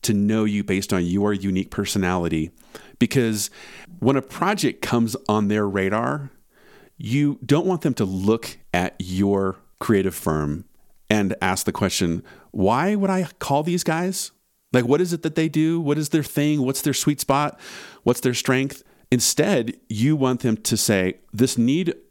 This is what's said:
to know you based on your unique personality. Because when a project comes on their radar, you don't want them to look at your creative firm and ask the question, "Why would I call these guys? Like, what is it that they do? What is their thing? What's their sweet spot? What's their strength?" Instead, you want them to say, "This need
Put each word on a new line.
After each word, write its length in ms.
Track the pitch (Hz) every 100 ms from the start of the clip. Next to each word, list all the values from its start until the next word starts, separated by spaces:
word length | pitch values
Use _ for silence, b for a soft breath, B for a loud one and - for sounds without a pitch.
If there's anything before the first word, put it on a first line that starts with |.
to 100 | -
know 320 | 104 104 110
you 200 | 107 104
based 280 | 101 95 95
on 120 | 98
your 280 | 87 95 104
unique 380 | 101 98 92 95
personality. 800 | - 101 104 92 90 85 82 78 _ B B B B
Because 520 | 123 139 113 110 - B B B B -
when 160 | 110 139
a 60 |
project 600 | - - 175 208 139 -
comes 320 | - 120 113 120 -
on 180 | 107 101
their 220 | 107 104
radar, 640 | 98 95 107 120 147 139 - _ b b b b _
you 420 | 107 131 147 143 117
don't 200 | 143 170
want 160 | 180
them 120 | 160
to 100 | 120
look 540 | 101 95 98 113 - - -
at 220 | 87 90 -
your 600 | 87 92 98 98 95 95 _ _
creative 360 | - 104 95
firm 500 | 85 - 76 73 76 - _ - _ _
and 280 | 107 98 92
ask 260 | 92 95 -
the 60 |
question, 520 | - 98 - 87 85 - B B
"Why 460 | - 95 117 175 208
would 140 | 196
I 180 | 190 170 -
call 240 | - 139
these 220 | 156 175
guys? 480 | - 160 180 185 - _ _ _ _
Like, 140 | 127 120
what 140 | 143
is 120 | 180
it 100 | 165
that 120 | 160
they 140 | 156 160
do? 320 | 156 156 165
What 180 | 151 147
is 100 | 151
their 160 | 165
thing? 380 | 143 - 147 151
What's 200 | 127 135
their 120 | -
sweet 260 | 135 - 147
spot? 400 | - 139 147 - B B B B
What's 180 | - 123
their 140 | 127
strength?" 480 | 120 - 131 135 - _ b b
Instead, 640 | 127 - - 190 185 117 - _
you 280 | 107 127 156
want 240 | 131 123
them 160 | 123 110
to 200 | - 113
say, 420 | - 104 92 - _
"This 240 | 104 127 -
need 380 | 117 151 175 - _